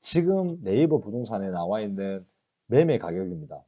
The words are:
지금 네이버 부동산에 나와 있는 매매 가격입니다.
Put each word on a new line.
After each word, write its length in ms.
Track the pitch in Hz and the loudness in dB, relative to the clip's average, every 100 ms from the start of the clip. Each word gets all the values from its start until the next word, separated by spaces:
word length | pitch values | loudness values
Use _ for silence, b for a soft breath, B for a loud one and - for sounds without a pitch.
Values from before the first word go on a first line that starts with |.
지금 600 | - 160 175 190 180 170 | 0 2 4 2 0 -4
네이버 360 | 101 101 156 151 | 0 2 4 2
부동산에 500 | 98 120 113 110 98 | 0 -6 -4 -4 -4
나와 320 | 90 85 107 | -4 -2 -2
있는 440 | 107 98 98 98 90 _ _ _ _ | -2 -4 -4 -6 -10 _ _ _ _
매매 300 | 120 165 127 | 4 4 2
가격입니다. 640 | 85 87 95 87 76 73 | -2 -4 -4 -6 -10 -16